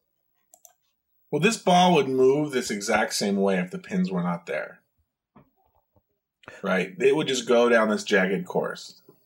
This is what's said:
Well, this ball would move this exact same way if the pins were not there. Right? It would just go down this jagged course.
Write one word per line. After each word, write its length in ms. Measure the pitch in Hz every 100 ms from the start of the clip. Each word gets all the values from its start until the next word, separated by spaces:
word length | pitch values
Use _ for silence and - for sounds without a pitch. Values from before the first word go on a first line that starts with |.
| _ _ _ _ _ _ _ _ _ _ _ _ _
Well, 120 | 147
this 160 | 190 226
ball 340 | - 180 180
would 140 | 160 131
move 440 | 131 131 147 151
this 180 | 127 117
exact 420 | 104 101 110 104
same 240 | - 104 98
way 220 | 98 95
if 120 | 90
the 80 | 90
pins 320 | - 98 92
were 120 | 92
not 240 | 87 87 -
there. 340 | - - - _ _ _ _ _ _ _ _ _ _ _ _ _ _ _ _ - -
Right? 320 | 95 92 92 -
It 180 | 131 147
would 100 | 143
just 180 | 127 117
go 200 | 120 120
down 200 | 117 107
this 160 | 104
jagged 420 | - 101 92 92 90
course. 540 | 90 67 - - - _ _